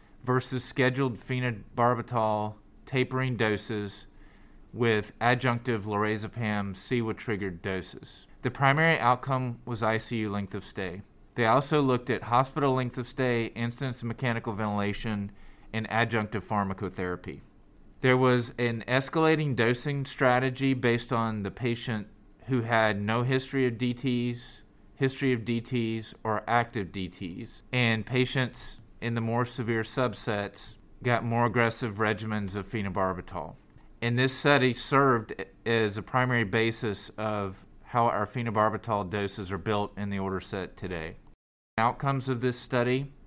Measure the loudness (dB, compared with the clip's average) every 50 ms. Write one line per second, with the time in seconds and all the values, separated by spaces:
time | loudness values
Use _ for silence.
0 | -20 -20 -20 -8 0 2 2 2 2 0 -4 -6 -6 -4 0 2 2 2 2 0
1 | -2 -2 -2 -6 -8 -6 -4 -2 -2 -2 -4 -6 -10 -8 0 2 4 4 4 2
2 | -2 -2 0 0 2 2 2 0 -2 -4 -6 -10 -18 -20 -20 -20 -12 -4 0 0
3 | 0 0 0 -2 -2 -2 0 2 2 2 2 0 -2 -4 -6 -4 -4 -6 -10 -14
4 | -20 -20 -20 -20 -20 -20 -20 -20 -20 -20 -20 -20 -20 -10 -2 0 2 4 4 2
5 | 0 -2 -4 0 2 2 2 4 2 0 0 0 -2 -2 -2 -2 -2 -2 0 0
6 | 2 2 0 -2 -4 -8 -6 -4 -2 -2 0 -2 -2 -4 -6 -8 -4 -2 0 0
7 | 0 0 -4 -4 -4 -4 -2 -2 -2 -4 -6 -4 -4 -2 -2 -2 -4 -8 -12 -16
8 | -18 -18 -20 -20 -20 -20 -12 -6 -6 -4 -2 2 2 4 4 4 4 4 4 4
9 | 4 2 2 2 0 -2 -2 -2 -2 -4 -6 -8 -8 -8 -4 0 0 2 2 0
10 | -2 -2 -4 -2 -2 -2 -2 -4 -4 -6 -8 -10 -10 -10 -8 -8 -8 -6 -8 -10
11 | -14 -18 -20 -20 -20 -8 -2 2 4 4 4 4 4 2 2 4 4 4 2 2
12 | 2 0 -2 -2 0 2 2 2 2 2 0 0 2 2 2 2 0 -2 -4 -8
13 | -10 -8 -4 0 0 2 2 2 0 -2 -4 -4 -4 -4 -4 -4 -6 -6 -6 -6
14 | -6 -6 -4 -2 -2 -2 -2 -2 -2 -4 -4 -2 -2 -2 0 0 0 -2 -2 -2
15 | -4 -4 -4 -4 -4 -6 -10 -14 -20 -20 -20 -20 -14 -8 -6 -6 -4 -2 0 0
16 | 2 2 2 0 -2 -2 -4 -6 -4 -2 0 0 0 0 -2 -4 -6 -6 -6 -4
17 | -4 -4 -4 -6 -8 -12 -12 -12 -16 -20 -20 -20 -20 -20 -20 -20 -20 -20 -6 0
18 | 4 4 6 6 6 6 6 4 2 -2 -2 -2 -2 0 -2 -2 -2 0 0 0
19 | 0 0 2 4 4 6 4 4 2 0 2 2 4 2 2 0 -2 -4 -4 -4
20 | -6 -6 -2 2 4 4 4 4 2 0 0 0 0 0 2 2 2 2 2 2
21 | 0 0 0 0 0 0 -2 -2 -4 -6 -4 -2 -2 -2 -2 -2 -4 -4 -4 -4
22 | -6 -10 -16 -20 -20 -20 -20 -12 -6 -2 0 0 2 2 4 4 4 4 2 2
23 | 0 0 0 0 2 2 0 0 -2 -2 0 0 2 2 0 0 -2 -2 -2 0
24 | -2 0 0 0 0 -2 -4 -6 -10 -18 -20 -20 -20 -20 _ -20 -20 -12 -4 0
25 | 0 0 0 0 2 2 2 2 0 -2 -2 -2 -2 -2 -2 -2 0 0 -2 -4
26 | -6 -10 -12 -6 -2 -2 -2 0 0 2 2 2 2 0 -2 -6 -6 -4 -4 -6
27 | -6 -6 -8 -10 -10 -10 -10 -10 -12 -14 -16 -20 -10 -2 0 2 4 4 2 0
28 | -2 0 2 2 2 2 2 -2 -2 -2 -4 -10 -16 -16 -16 -18 -20 -20 -14 -8
29 | -6 -4 -2 -2 0 0 0 0 0 -2 -2 -4 -2 0 0 0 0 -2 0 0
30 | 0 0 0 -4 -4 -2 -2 -2 -2 -4 -8 -14 -20 -20 -20 -20 -20 -20 -12 -4
31 | -2 0 0 2 0 0 2 2 2 2 4 2 2 2 0 -2 -6 -4 -2 0
32 | 0 0 0 0 -2 -4 -4 -4 -4 -4 -6 -6 -6 -6 -4 -4 -4 -2 -2 0
33 | 0 0 -2 -4 -8 -10 -10 -10 -10 -10 -12 -18 -20 -20 -20 -20 -20 -20 -10 -4
34 | -2 0 2 2 2 2 0 2 4 4 6 6 4 4 2 0 -2 2 4 6
35 | 6 6 4 2 0 -4 -8 -10 -10 -10 -10 -6 -2 0 2 2 2 2 0 -4
36 | -6 -2 0 2 2 2 2 0 0 2 2 2 2 2 0 -2 -2 -4 -4 -4
37 | -8 -14 -8 -6 -4 -2 -2 -2 -4 -4 -6 -10 -18 -20 -20 -20 -10 -2 0 2
38 | 2 4 2 0 -2 -2 -4 -6 -4 -2 2 4 4 2 2 0 -2 -2 -2 0
39 | -2 -2 -2 -2 -2 -2 -4 -6 -8 -6 -6 -4 -2 0 0 0 0 -2 -4 -6
40 | -6 -4 -2 -2 -2 -2 -4 -4 -6 -6 -6 -6 -6 -6 -10 -10 -8 -6 -6 -6
41 | -6 -8 -12 -14 -20 -20 -20 _ _ _ _ _ _ _ -2 0 2 2 2 0
42 | 0 0 0 0 0 -2 -2 0 0 0 -2 -2 -6 -2 0 2 2 2 2 0
43 | -2 -4 -10 -18 -20